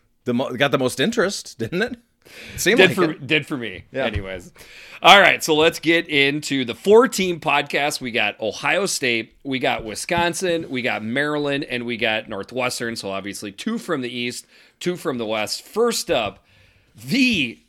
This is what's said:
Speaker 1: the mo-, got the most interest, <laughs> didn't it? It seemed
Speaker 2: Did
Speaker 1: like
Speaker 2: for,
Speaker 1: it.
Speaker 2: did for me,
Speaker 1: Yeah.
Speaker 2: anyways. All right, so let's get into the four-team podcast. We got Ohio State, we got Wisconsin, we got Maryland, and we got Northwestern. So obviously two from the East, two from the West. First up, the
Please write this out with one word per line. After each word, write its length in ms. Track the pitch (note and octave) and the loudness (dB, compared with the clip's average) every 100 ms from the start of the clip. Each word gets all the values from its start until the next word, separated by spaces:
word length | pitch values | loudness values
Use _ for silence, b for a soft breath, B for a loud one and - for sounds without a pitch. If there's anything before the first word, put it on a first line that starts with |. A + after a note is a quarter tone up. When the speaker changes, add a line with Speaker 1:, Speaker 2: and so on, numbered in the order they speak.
| b _ | b _
Speaker 1:
the 80 | - | -4
mo-, 160 | A#2+ B2+ | -2 -2
got 160 | B2 C#3 | 0 2
the 80 | C#3 | 2
most 220 | B2+ - | 0 0
interest, 580 | D#3+ A3+ G3 - - - | 0 2 0 -2 -12 -10
<laughs> 0 | |
didn't 240 | D3+ F3 | -6 -2
it? 140 | A#3+ A#3+ _ _ B B B | -4 -6 _ _ B B B
It 60 | - | -2
seemed 180 | E3+ G3 | 4 6
Speaker 2:
Did 120 | F#3 | 6
Speaker 1:
like 40 | F#3 | 4
Speaker 2:
for, 140 | E3+ | 0
Speaker 1:
it. 160 | D3+ B2+ | -2 -2
Speaker 2:
did 200 | D#3 C#3 | -2 -2
for 80 | D3 | -6
me, 260 | A2+ F2+ - | -8 -10 -10
Speaker 1:
Yeah. 140 | C3 | -4
Speaker 2:
anyways. 480 | C3 G#2 F#2+ F#2+ F3 B B B B B | -4 -4 -8 -10 -14 B B B B B
All 180 | E3 G3 | 8 10
right, 220 | E3+ B2+ | 8 4
so 140 | - D3+ | 2 4
let's 240 | E3 - | 4 4
get 280 | D#3 E3 E3 | 2 2 2
into 560 | D3 C#3 D3 D3 C3+ | 2 2 0 -2 -2
the 100 | A#2+ A2+ | -2 -2
four-team 640 | G3 G#3+ B3+ - F#3+ E3+ | 6 6 6 2 -2 -2
podcast. 600 | D3+ C#3+ C#3 D#3 C#3+ - | 0 0 0 -2 -2 -2
We 120 | B2+ | -4
got 280 | A2+ G#2+ - | 0 0 -2
Ohio 460 | A2 - C#3+ E3+ F#3+ | -4 -2 0 0 0
State, 480 | - B2+ A#2 A2+ _ | -2 0 -2 -4 _
we 160 | C#3+ C3 | -8 -2
got 240 | C3+ A#2 | -2 -2
Wisconsin, 880 | A2 G2+ - F3 F3 E3 F#3 E3 E3 | -6 -10 -4 0 0 -2 -2 -2 -4
we 120 | C3 | -4
got 200 | A#2+ G#2+ | -2 -4
Maryland, 640 | G#2+ B2+ D3 D3+ D3 C#3 | -2 -2 -2 -2 -2 -2
and 200 | - B2 | -4 -6
we 120 | A#2+ A#2 | -6 -2
got 320 | A2+ A2 A2+ | -2 -2 -4
Northwestern. 640 | G2+ G2 A#2+ B2 - A#2 | -10 -8 -4 -4 -4 -6
So 160 | A2+ G2 | -6 -8
obviously 400 | G2 G2 F#2+ G#2+ | -8 -8 -10 -12
two 260 | G2 - A3+ | -10 -8 -8
from 260 | - D3+ | -6 -6
the 60 | B2 B2 | -6 -6
East, 300 | A#2+ A#2+ - b b _ | -6 -8 -14 b b _
two 160 | F3 | -6
from 240 | F3 E3 B2+ | -4 -4 -4
the 80 | A2 | -4
West. 360 | A2 G#2 - - | -2 -4 -6 -6
First 460 | G#3 A#3 A3+ - | 0 0 0 -2
up, 320 | C#3+ G#2 - b b b b b | 0 -2 -6 b b b b b
the 640 | - B2+ A#3 B3+ G3+ B2 - | -18 -4 0 2 2 -2 -6